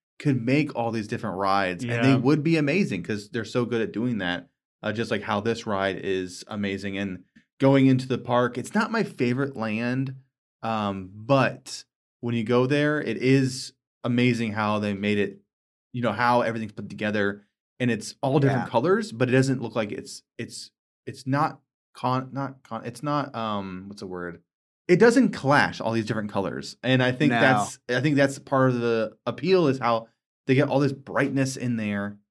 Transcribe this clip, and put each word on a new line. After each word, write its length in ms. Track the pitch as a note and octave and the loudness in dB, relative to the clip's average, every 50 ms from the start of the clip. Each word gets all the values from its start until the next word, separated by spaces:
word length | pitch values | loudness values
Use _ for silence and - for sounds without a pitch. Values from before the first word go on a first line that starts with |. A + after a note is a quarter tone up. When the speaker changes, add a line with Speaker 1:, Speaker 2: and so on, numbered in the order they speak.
| _ _ _ - | _ _ _ -4
Speaker 1:
could 260 | - D3 C#3 B2 A2 | 0 0 0 0 2
make 300 | A#2 C3 D3 D3+ - - | 2 2 2 2 0 -2
all 140 | A#2+ A#2 A#2 | -2 -2 -2
these 180 | A2 A2+ G#2+ G#2+ | -2 -4 -4 -4
different 280 | A#2+ A2+ A#2 G#2+ F2 | -6 -6 -6 -4 -4
rides, 460 | F#2 G2 F#2+ F#2+ G2+ G2 F#2 F2+ F2 B2 | -2 0 2 2 2 2 0 -2 -4 -4
and 200 | A#2+ A#2+ A#2 A#2 | -4 -2 2 4
they 60 | C3 | 4
Speaker 2:
Yeah. 60 | C3+ | 4
Speaker 1:
would 260 | B2 A2+ C3 D3+ D3 C#3 | 4 4 2 2 2 2
be 140 | E3 E3 | 2 0
amazing 460 | D#3+ D3 C#3 D3 F#3+ G3+ - - F2+ E2+ | 2 2 0 0 0 0 0 -2 -6 -6
'cause 280 | - A2 G2+ - - | -6 -6 -6 -8 -8
they're 140 | - A#2+ A2 | -8 -8 -6
so 200 | G#2+ - B2+ A#2+ | -4 -2 -2 -2
good 160 | G#2+ A#2+ A2+ | 0 0 -2
at 120 | A2 F#2 F2+ | -2 -2 -4
doing 260 | G2+ A#2 B2+ A#2+ G#2 | -4 -4 -2 -2 -2
that. 300 | F#2 F2 F2 E2+ - - _ _ _ _ _ _ - | -2 -2 -4 -4 -6 -12 _ _ _ _ _ _ -6
Uh, 100 | G#2+ G#2 | -6 -4
just 180 | A2 A2+ G#2 | -4 -4 -2
like 120 | A#2 G#2 G2+ | -4 -4 -2
how 180 | - G#2+ G2+ | -2 -2 -2
this 260 | G2 A2+ A2+ A2+ - | -2 -2 -4 -4 -4
ride 300 | A2 G#2 G2 G2 G2 F#2 | -4 -4 -2 0 -2 -2
is 480 | - - F#2 F#2+ F#2+ F#2 F2+ F#2 - - - | -2 -2 -2 -2 -2 -2 -6 -8 -14 -14 -12
amazing. 480 | G#2+ G#2 G#2 G2+ G2 G2 G2+ G2+ G2 G2 | -8 -6 -4 -4 -4 -4 -6 -6 -6 -4
And 260 | G2+ G2 F#2 F2+ - _ _ _ _ _ _ - | -6 -6 -6 -10 -14 _ _ _ _ _ _ 2
going 280 | C3+ C3+ C#3 C#3 C3 | 4 6 6 8 8
into 200 | C3 C3 C3 C3 | 6 6 4 2
the 120 | - B2+ A#2 | -2 -4 -4
park, 380 | - - B2 B2 B2 A#2+ B2 | -2 0 2 2 2 2 0
it's 180 | B2+ A#2+ - - | -4 -8 -4 -2
not 160 | G#3 A3+ A3 | -2 -2 0
my 120 | A3 A3+ G3 | 0 -2 -2
favorite 540 | - - - C3 B2 B2 B2+ C#3 C#3 C#3 | -2 -2 -2 0 0 0 0 -2 -4 -4
land, 600 | - A2+ A2 G#2+ A2 A#2+ A#2+ B2+ C3 C3+ C3 C3 - - _ _ _ _ _ _ _ - | -4 -4 -4 -2 -2 -2 -2 -2 -2 -4 -4 -6 -12 -16 _ _ _ _ _ _ _ -6
um, 480 | A2+ A2+ G#2+ G#2 G2+ G2 F#2+ F#2 F2+ G2 | -4 -2 -2 -2 -2 -4 -4 -8 -12 -14
but 680 | G#2 G#2+ A#2 C#3 C3+ B2 G#2 - - - - - - - _ _ _ _ _ _ _ | -8 0 2 4 4 4 4 0 -4 -12 -16 -16 -16 -16 _ _ _ _ _ _ _
when 140 | - A#2+ A#2+ | -6 -4 -2
you 100 | A#2 A2 | -2 0
go 220 | G#2+ A#2+ A#2+ B2+ | 2 4 4 4
there, 340 | C3 D3 D3 D3 D3+ D3+ D3+ | 4 2 2 2 2 0 -2
it 160 | - - A2+ - | -2 -4 -4 0
is 540 | - C3 C3+ C3+ C3 B2+ B2+ - - - - _ _ _ _ _ - | 2 4 4 6 4 2 -2 -4 -10 -12 -14 _ _ _ _ _ -4
amazing 480 | B2+ A#2+ A#2+ B2 B2 A#2+ A2 A#2 A2 G#2 | -2 2 2 4 4 2 2 -2 -4 -2
how 260 | G#2+ G#2+ G#2 G#2+ G#2+ | -2 0 0 0 0
they 160 | G#2+ G#2 G2+ | 0 -2 -2
made 240 | F#2+ G2+ G#2 G#2 G#2 | -2 0 0 2 2
it, 220 | G2+ - - - _ _ _ _ _ _ _ _ _ _ - | 0 -2 -4 -10 _ _ _ _ _ _ _ _ _ _ -8
you 100 | B2 A#2+ | -4 -2
know, 100 | A#2 G2+ | -2 0
how 300 | G#2+ B2 B2 B2 A#2+ A#2+ | 2 2 4 4 4 4
everything's 300 | G#2 A2+ A2+ A2+ G#2+ - | 2 -2 -4 -6 -8 -10
put 160 | - G#2 G2 | -12 -14 -12
together, 580 | G#2 G2+ G#2+ G#2+ G#2 G#2+ G2+ G2+ G2+ G#2 - _ _ _ _ _ _ - | -8 -4 -2 0 0 2 2 0 0 -4 -10 _ _ _ _ _ _ -4
and 100 | B2 B2 | -2 0
it's 240 | A#2 G#2+ - - - _ - | 0 -2 -4 -10 -10 _ -2
all 160 | C#3 C3 D#3 | 0 2 4
different 260 | C3+ C3+ C3 B2 F2+ | 4 2 2 0 -2
Speaker 3:
Yeah. 60 | F2+ | -2
Speaker 1:
colors, 420 | - A#2 B2 E3 F#3+ A3+ A3 - A#2 | 0 0 2 2 2 0 0 -4 -4
but 160 | A2+ C3 B2 | -2 0 2
it 40 | A#2+ | 4
doesn't 300 | C3 C3 C3+ C3 - A2+ | 4 4 2 0 -4 -4
look 120 | A2 A2 | -6 -4
like 180 | A#2+ A2 G2+ - | -4 -4 -4 -6
it's, 300 | - - - - - - _ _ - | -10 -12 -14 -16 -18 -20 _ _ -14
it's, 340 | A#2 - - - - - _ _ _ _ _ _ _ | -14 -14 -14 -16 -18 -18 _ _ _ _ _ _ _
it's 200 | - A#2+ - - | -16 -16 -12 -6
not 340 | C3 C3 C#3+ D#3 D#3 - - _ _ _ _ _ _ - | -4 -2 0 0 -2 -4 -8 _ _ _ _ _ _ -12
con-, 360 | - - B2+ B2+ B2+ C3 C3 B2+ | -6 -2 -2 0 -2 -2 -4 -8
not 300 | C3+ C#3 B2+ C3+ - _ | -8 -8 -8 -10 -14 _
con-, 220 | - A2+ A2+ - | -12 -12 -10 -10
it's 160 | A#2+ A#2+ - - | -10 -12 -8 -6
not, 320 | D3 D3 D3 C3+ - - | -4 -2 -2 -2 -4 -6
um, 500 | A#2 A2+ A2 G#2+ G2+ G2 F#2+ F#2 F#2 F#2+ G2 | -6 -4 -4 -4 -4 -6 -6 -10 -12 -12 -14
what's 120 | G2+ G2+ | -14 -14
the 60 | G#2+ | -12
word? 360 | F#2 F2+ F2+ F2 F2 E2+ E2+ _ _ _ _ _ _ _ _ _ | -10 -10 -8 -8 -10 -10 -12 _ _ _ _ _ _ _ _ _
It 120 | - F3+ D#3 | 2 4 6
doesn't 340 | A3 A#3+ A3+ C4+ B3 G#2 - | 6 6 6 6 4 2 2
clash, 500 | - - C3+ D3 C#3 G#2 F2 E2+ - - | -2 0 2 4 4 4 2 0 -4 -4
all 100 | - A2+ | -2 -2
these 140 | A2+ G#2+ | -2 -2
different 240 | G#2+ A#2+ A2 G#2 G#2 | -2 -4 -4 -4 -6
colors. 480 | - G#2 F#2+ E2 B1 C2+ - - - _ - | -4 -4 -4 -4 -4 -8 -10 -12 -12 _ 0
And 200 | A#2+ C3 B2+ B2+ | 2 4 4 4
I 100 | B2+ B2+ | 2 2
think 180 | C3 D3+ D3 | 2 2 2
Speaker 3:
No. 100 | - A#2 D3 | 4 4 4
Speaker 1:
that's, 360 | C3+ - G#2+ G2+ - - - _ - | 4 4 4 0 -2 -6 -10 _ -4
I 100 | B2 B2+ | -2 0
think 160 | B2+ D#3 C#3+ | 0 2 4
that's 220 | C3+ C#3+ C#3 C3+ C3 | 4 2 2 0 -2
part 320 | - - C#3+ C3+ C3 C3 | -8 -2 0 2 4 4
of 100 | B2+ A#2+ | 2 2
the 380 | A#2 A#2 A#2 A2+ A2 G#2+ - _ - | 0 0 0 0 0 -2 -6 _ -8
appeal, 420 | B2 A2+ - - F3 F#3+ F#3 E3+ C#3+ | -8 -6 -4 0 2 4 4 4 4
is 100 | C3 C3 | 2 2
how 300 | A#2 A#2+ A#2 A2+ A2+ - _ _ _ _ _ _ _ | 2 0 0 0 -2 -6 _ _ _ _ _ _ _
they 80 | - C3+ | 2 4
get 140 | C3 D3 C#3+ | 4 4 4
all 120 | - C3+ | 2 2
this 140 | C#3+ C3+ C3+ | 2 0 -2
brightness 640 | - - - F#2 A2+ C#3 - - C3+ C3+ C3 C3 - | -4 -8 -4 0 0 0 2 2 0 0 -2 -2 -4
in 180 | - B2 A#2+ | -4 -4 -4
there, 400 | A2+ A2 G#2 G#2 G2+ G2+ G2+ G2+ - _ _ | -2 -2 -2 -4 -4 -4 -6 -8 -12 _ _